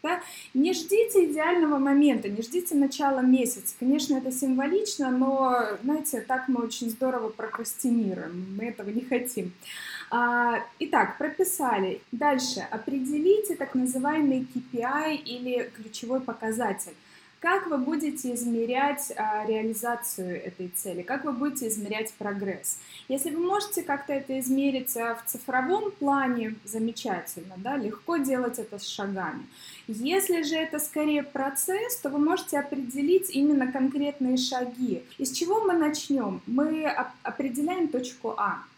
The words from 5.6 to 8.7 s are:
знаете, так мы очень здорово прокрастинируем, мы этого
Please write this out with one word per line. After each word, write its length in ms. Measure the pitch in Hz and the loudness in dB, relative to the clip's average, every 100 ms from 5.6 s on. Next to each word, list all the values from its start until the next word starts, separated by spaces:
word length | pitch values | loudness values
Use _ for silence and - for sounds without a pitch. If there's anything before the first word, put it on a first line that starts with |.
| 214 202 | 0 -2
знаете, 380 | 247 311 - 233 | 0 0 0 -4
так 260 | - 254 254 | -2 -2 0
мы 160 | 247 | 0
очень 260 | 226 - 226 | 0 -4 -6
здорово 400 | 220 262 247 220 | -2 0 0 -4
прокрастинируем, 1300 | 220 220 - 233 - 254 233 202 180 160 175 190 196 | -6 -8 -6 -8 -2 2 2 2 -2 -6 -8 -8 -6
мы 80 | |
этого 240 | 233 | -6